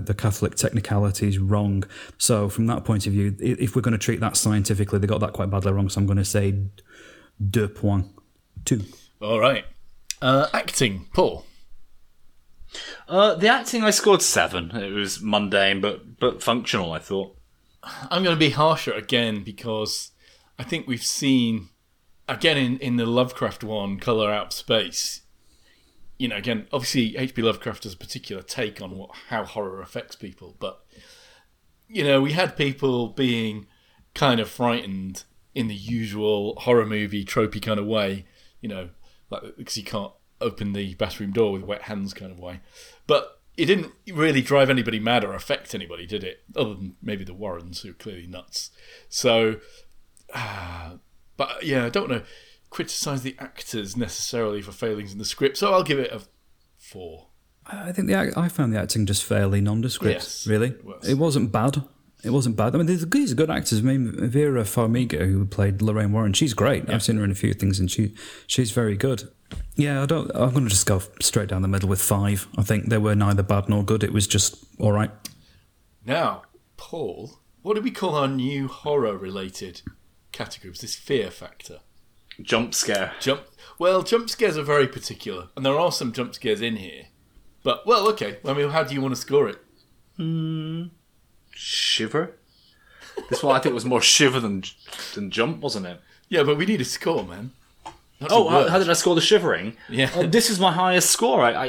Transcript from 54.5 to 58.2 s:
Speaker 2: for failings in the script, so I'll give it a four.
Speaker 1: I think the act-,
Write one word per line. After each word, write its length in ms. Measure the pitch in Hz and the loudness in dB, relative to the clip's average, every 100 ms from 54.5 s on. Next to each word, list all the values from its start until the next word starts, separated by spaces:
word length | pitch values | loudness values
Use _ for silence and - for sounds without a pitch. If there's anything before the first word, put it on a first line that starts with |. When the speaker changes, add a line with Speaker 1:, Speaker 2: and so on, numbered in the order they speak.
| 104 | -4
Speaker 2:
for 120 | 98 | -8
failings 400 | - 117 107 101 | -6 -4 -4 -6
in 60 | 98 | -8
the 60 | |
script, 320 | 101 - 135 - | -8 0 0 0
so 160 | 202 | 2
I'll 100 | 185 | 2
give 140 | 151 139 | 2 0
it 140 | 123 | -2
a 80 | 113 - _ _ _ _ _ | -6 -14 _ _ _ _ _
four. 520 | - 98 87 78 - _ _ _ - | -20 -14 -14 -16 -20 _ _ _ -16
Speaker 1:
I 260 | 202 180 | -12 -8
think 160 | 180 185 | -2 0
the 60 | |
act-, 220 | 190 | 2